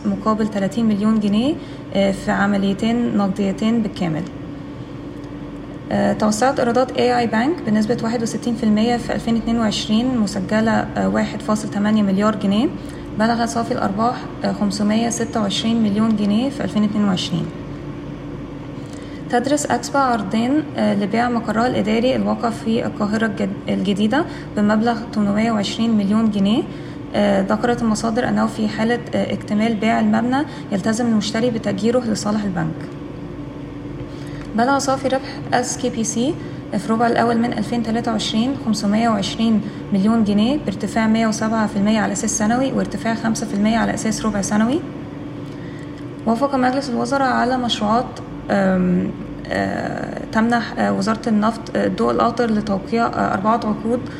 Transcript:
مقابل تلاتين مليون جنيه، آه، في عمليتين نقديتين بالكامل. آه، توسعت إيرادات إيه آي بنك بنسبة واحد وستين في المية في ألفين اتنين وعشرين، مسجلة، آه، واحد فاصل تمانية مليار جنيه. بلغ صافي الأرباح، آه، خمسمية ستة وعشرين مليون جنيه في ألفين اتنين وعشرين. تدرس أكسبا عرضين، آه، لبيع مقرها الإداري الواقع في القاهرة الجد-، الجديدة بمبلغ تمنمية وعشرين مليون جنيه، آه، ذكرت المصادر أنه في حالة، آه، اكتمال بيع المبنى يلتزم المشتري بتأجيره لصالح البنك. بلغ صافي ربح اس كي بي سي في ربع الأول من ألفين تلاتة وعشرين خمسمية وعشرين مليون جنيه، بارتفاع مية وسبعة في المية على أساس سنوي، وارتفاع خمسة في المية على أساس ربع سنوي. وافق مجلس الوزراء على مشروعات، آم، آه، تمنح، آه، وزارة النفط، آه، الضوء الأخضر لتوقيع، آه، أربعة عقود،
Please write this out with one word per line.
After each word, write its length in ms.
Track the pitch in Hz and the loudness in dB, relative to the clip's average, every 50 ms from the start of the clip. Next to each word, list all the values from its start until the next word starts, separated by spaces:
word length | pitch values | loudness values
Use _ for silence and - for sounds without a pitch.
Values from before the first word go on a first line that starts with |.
| - | -2
مقابل 420 | 208 196 190 - 220 220 208 220 | -2 -2 0 0 0 0 2 0
تلاتين 380 | 214 - 202 196 190 - 233 233 | 0 0 0 -2 0 0 2 2
مليون 340 | 220 208 196 214 220 220 220 | 2 2 4 4 2 4 4
جنيه، 360 | 202 208 202 214 247 285 330 - - - - - - - - | 4 4 4 4 4 2 0 -2 -4 -10 -12 -12 -10 -4 0
آه، 160 | 196 196 196 | 2 2 2
في 200 | 196 196 - 208 | 2 0 -2 -2
عمليتين 840 | 202 190 196 202 202 196 196 196 196 196 226 226 233 240 240 233 220 | 0 2 2 2 2 2 2 0 0 0 0 0 2 2 0 2 2
نقديتين 640 | 208 202 190 190 - 202 196 190 - 220 220 233 233 | 2 2 2 0 0 0 0 0 0 0 2 2 2
بالكامل. 420 | 208 196 - - 185 165 156 147 - - - - - - - - - - - - - - - - - - - - - - - - - - - - - - - - - - | 0 -2 -2 -2 -2 -2 -2 -2 -4 -6 -10 -10 -12 -12 -12 -12 -12 -12 -12 -12 -12 -12 -12 -12 -12 -12 -12 -12 -12 -12 -12 -12 -12 -12 -12 -12 -12 -12 -12 -10 -6 -2
آه، 220 | - 202 202 202 202 | 0 2 2 2 2
توسعت 460 | - 220 214 214 - 247 262 277 - | 2 2 2 2 4 2 2 2 2
إيرادات 320 | - 233 226 247 254 254 | 2 2 2 2 2 2
إيه 280 | - 254 240 247 247 240 | 2 2 2 4 4 2
آي 80 | 240 | 2
بنك 280 | 214 214 220 240 294 359 - - | 2 2 2 2 2 0 0 0
بنسبة 300 | 226 208 220 214 214 240 - 220 | 0 2 2 2 2 0 0 0
واحد 200 | 226 233 247 233 | -2 -2 -2 -2
وستين 320 | 226 - 214 - 240 233 | -4 -4 -4 -2 -2 -2
في 80 | - 233 | 0 2
المية 340 | 220 208 214 220 240 240 | 2 4 4 4 2 2
في 180 | 233 - - - | 0 -2 -2 -4
ألفين 200 | 208 - 226 233 | -2 0 0 0
اتنين 240 | 226 214 233 233 233 | 0 0 0 0 2
وعشرين، 580 | 226 208 190 - - - 214 220 240 262 262 | 2 0 0 -2 0 0 2 2 2 2 2
مسجلة، 540 | 233 208 190 - 196 185 202 214 220 220 226 | 2 0 0 0 -4 -2 0 0 2 2 4
آه، 380 | 220 214 - - - 208 190 190 | 2 2 0 0 -2 0 0 2
واحد 320 | 196 220 220 214 - 214 | 2 0 0 -2 -4 -4
فاصل 280 | - - 214 214 - - | -2 -2 0 0 -2 -4
تمانية 320 | - 202 208 214 220 214 208 | -2 0 2 2 4 4 4
مليار 320 | 196 190 196 208 214 220 | 4 2 4 2 2 2
جنيه. 320 | - - 196 196 214 262 359 - - - - - - - - - 202 | 2 0 2 2 2 2 0 -2 -4 -10 -10 -12 -12 -12 -8 -2 0
بلغ 260 | 214 226 233 226 233 | 2 2 2 2 0
صافي 260 | 226 - 233 233 - | 0 0 -2 -2 -2
الأرباح، 440 | 247 - - 202 190 202 220 240 254 - - - - - - | -2 -2 0 -2 0 0 0 0 0 -2 -6 -10 -8 -4 -2
آه، 60 | 196 | -2
خمسمية 580 | 196 - 214 196 185 - 208 208 214 226 233 233 | 0 0 0 0 0 2 2 2 2 2 2 0
ستة 320 | 226 - 233 - - 233 | 0 -2 -4 -2 -2 0
وعشرين 420 | 214 196 190 - - 226 226 233 220 | 0 0 0 0 0 0 2 2 2
مليون 320 | 208 196 214 220 226 220 | 2 2 2 2 2 2
جنيه 340 | 208 208 202 208 220 254 277 | 2 2 2 2 2 2 0
في 140 | - - - | 0 -2 -4
ألفين 200 | 196 - 214 214 | 0 2 2 2
اتنين 200 | 208 - 214 208 | 2 2 2 2
وعشرين. 380 | 202 185 175 - - 170 165 160 160 - - - - - - - - - - 143 - - - 147 147 143 147 - - - - - - - - - - - - - - - - - - | 2 2 0 -2 -2 -2 -2 -2 -4 -6 -8 -10 -10 -10 -10 -10 -10 -10 -10 -10 -10 -10 -10 -10 -10 -10 -10 -10 -12 -12 -12 -12 -12 -12 -12 -12 -12 -12 -12 -12 -12 -12 -10 -4 -2
تدرس 360 | - 240 240 262 294 294 - | 0 0 2 2 2 2 2
أكسبا 340 | - - 240 - - - 277 | 0 -2 -2 -2 -2 0 2
عرضين، 640 | 269 254 240 220 196 185 - 220 233 247 285 311 311 - - | 2 2 2 0 0 0 0 0 2 2 2 2 0 -2 -2
آه، 160 | - 214 208 208 | 0 0 2 2
لبيع 360 | 202 208 185 208 226 240 247 | 2 0 0 0 0 0 0
مقرها 380 | 240 233 226 220 208 220 233 | 0 -2 -2 0 0 2 2
الإداري 480 | 254 262 220 190 208 220 233 226 262 262 | 2 2 0 0 2 2 2 2 2 2
الواقع 340 | 226 196 202 220 220 - 233 | 2 0 0 0 0 0 -2
في 360 | - - - 226 220 233 - | -2 -2 -2 0 0 0 0
القاهرة 400 | 214 - - 208 202 208 220 226 | -2 -2 -2 -2 0 0 0 0
الجد-، 440 | 220 202 - 202 190 202 - - 208 | 0 0 -2 -4 -4 -4 -4 -4 -2
الجديدة 560 | 202 196 190 196 202 202 214 214 254 294 339 - - - - - - | -2 0 0 0 2 2 2 2 2 2 0 -2 -4 -10 -10 -6 -2
بمبلغ 400 | 220 208 208 214 214 226 240 233 220 - - - | 0 2 4 4 4 2 2 0 0 -4 -4 -2
تمنمية 380 | 214 208 202 202 214 220 233 | 0 0 2 2 2 2 2
وعشرين 460 | 226 208 196 - - - 226 233 226 | 2 0 0 -2 -2 0 0 2 2
مليون 340 | 208 196 190 214 220 226 220 | 2 2 2 2 2 2 2
جنيه، 320 | 196 202 190 202 220 285 - - - - - - - - - - - | 2 2 2 4 4 2 0 -2 -6 -10 -10 -10 -10 -12 -10 -4 0
آه، 260 | - 208 202 202 196 | 2 2 4 4 2
ذكرت 400 | 196 202 214 214 247 240 240 233 | 2 2 2 2 2 0 0 2
المصادر 460 | 233 226 214 214 - 226 220 247 - - | 2 0 0 0 0 0 0 0 0 0
أنه 160 | 202 208 220 | 2 2 0
في 220 | 220 - - 214 | 0 0 -2 -2
حالة، 320 | 214 - - 220 226 240 233 - - - | -2 0 0 0 0 0 -2 -2 -4 -2
آه، 180 | 202 196 - 196 | -2 -2 -2 -2
اكتمال 420 | - - - 214 208 220 233 233 | -4 -4 -2 0 0 2 2 0
بيع 240 | 196 220 220 233 233 | 2 2 2 2 2
المبنى 460 | 220 214 214 226 226 247 262 277 311 - - - - - | 4 4 2 2 2 2 0 0 0 -2 -6 -10 -6 -4
يلتزم 340 | 208 190 - 220 220 220 247 | -4 -2 0 0 0 2 2
المشتري 440 | 233 226 214 208 - - 226 233 247 | 2 2 2 2 0 0 0 0 0
بتأجيره 500 | 220 226 - 208 202 185 196 233 240 254 | 0 0 -2 -2 -2 0 2 2 2 2
لصالح 440 | 240 220 208 - - 208 214 110 202 | 2 0 -2 0 0 0 0 0 -2
البنك. 600 | 202 175 - 160 - - - - - - - - - - - - - - - - - - - - - - - - - - - - - - - - - - - - - - | -2 -2 -2 -2 -2 -4 -6 -8 -10 -10 -12 -12 -12 -12 -12 -12 -12 -10 -10 -10 -10 -12 -12 -12 -12 -12 -12 -12 -10 -10 -10 -10 -10 -10 -10 -10 -10 -10 -10 -8 -4 0
بلغ 200 | 214 240 262 277 | 2 2 4 2
صافي 300 | 277 - 269 262 269 - | 2 2 0 0 0 0
ربح 320 | 254 262 269 - - - 294 - - - | 0 0 -2 -2 -6 -8 -8 -4 -2 0
اس 240 | 247 254 - - | 0 0 -2 -4
كي 120 | - - 247 | -2 -2 -2
بي 140 | - 233 220 | -2 -2 -2
سي 300 | - - 226 240 294 349 - - - - - - - 220 | -2 0 0 0 0 0 -2 -6 -10 -10 -10 -8 -6 -4
في 160 | 208 - - 226 | -4 0 0 2
ربع 140 | 226 240 | 2 2
الأول 300 | 233 233 - 233 233 233 | 4 4 4 2 4 2
من 160 | 226 233 240 - | 2 2 0 0
ألفين 300 | 220 208 - 240 240 226 | -2 -2 -2 -2 -2 -2
تلاتة 280 | 220 220 233 226 240 | 0 -2 0 0 0
وعشرين 440 | 220 208 202 - - 220 233 262 277 - - | -2 0 -2 0 0 0 0 0 -2 -2 0
خمسمية 440 | 226 208 - - 202 208 220 233 233 | 0 0 2 2 2 2 4 4 4
وعشرين 520 | 220 202 190 - - - 226 226 110 202 - - - - - - 202 | 2 2 0 -2 -2 0 2 4 4 2 2 -2 -6 -8 -4 0 2
مليون 300 | 196 190 220 233 226 214 | 4 4 4 4 4 4
جنيه، 340 | 196 202 202 214 247 285 302 - | 4 4 4 4 4 2 0 0
بارتفاع 420 | - 190 - 220 196 - 233 220 | -2 -4 -2 -4 -2 0 2 2
مية 200 | 220 220 226 226 | 4 4 4 2
وسبعة 400 | 226 214 - 220 220 226 226 214 | 2 0 0 0 0 2 0 0
في 100 | 202 - | 0 0
المية 220 | 202 196 214 220 214 | 2 2 4 4 2
على 140 | 196 196 202 | 2 0 -2
أساس 240 | - 233 208 - | -2 -2 -2 0
سنوي، 340 | - 214 214 240 254 269 262 | 0 2 2 2 2 2 0
وارتفاع 420 | 240 202 190 - - 190 - 226 226 | 0 0 -2 -2 -4 -4 -2 -2 -2
خمسة 320 | 220 - 226 220 - 233 | 0 0 0 0 0 -2
في 60 | - - | -2 0
المية 240 | 202 208 220 226 | 0 2 2 2
على 160 | 226 208 202 - | 2 2 0 -2
أساس 320 | - - 220 214 - - | -2 -2 -2 -2 0 -2
ربع 160 | 220 202 202 | -2 0 0
سنوي. 380 | 190 - 208 208 220 233 277 359 - - - - - - - - - - - - - - - - - - - - - - - - - - - - - | 0 0 2 2 4 2 2 0 -2 -4 -8 -10 -10 -10 -10 -10 -10 -10 -10 -10 -10 -10 -10 -10 -10 -10 -10 -10 -12 -12 -12 -12 -12 -12 -12 -4 0
وافق 300 | 220 233 233 277 277 277 | 0 2 2 2 2 2
مجلس 340 | 262 254 254 254 277 277 277 | 2 2 2 2 0 -2 -2
الوزراء 380 | 233 233 240 240 277 277 269 | -2 -2 0 0 2 2 2
على 300 | 254 240 226 233 247 262 | 2 2 2 2 2 0
مشروعات، 480 | 254 247 233 202 - 214 208 220 240 254 - - - - - - - - - | 0 0 0 0 0 2 2 2 2 0 -2 -6 -10 -10 -10 -12 -10 -4 -2
آم، 600 | 208 202 190 190 185 - - 180 180 180 190 - - - - - - - - | 0 2 2 4 4 4 4 2 2 2 0 -2 -4 -8 -10 -10 -10 -10 -6
آه، 760 | - - 95 98 95 92 - - - - - - - - - - - | -4 -2 -2 -2 -2 -2 -4 -4 -4 -6 -6 -6 -6 -6 -8 -8 -2
تمنح، 420 | - 226 226 233 240 233 214 - - - | 0 0 2 2 2 0 0 -2 -2 0
آه، 140 | 208 202 202 | 0 0 0
وزارة 360 | 196 190 220 220 214 - 240 | 0 0 0 -2 -2 0 0
النفط، 320 | 214 208 208 226 220 - - - - | 2 2 2 2 0 -2 -6 -4 -2
آه، 120 | 214 202 | 0 0
الضوء 240 | 202 185 180 233 240 | 0 0 0 0 2
الأخضر 400 | 233 233 - 233 233 - 240 226 | 2 2 2 2 2 2 0 2
لتوقيع، 540 | 214 214 208 214 196 190 196 - 226 233 233 | 0 0 0 0 -2 -2 -2 -2 0 0 0
آه، 280 | - - - 202 202 - | 0 0 0 0 0 0
أربعة 220 | 202 190 214 233 | 0 2 2 2
عقود، 440 | 233 226 220 214 - - 226 240 - - - - | 2 0 -2 -2 -2 -2 -2 -2 -2 -2 -6 -10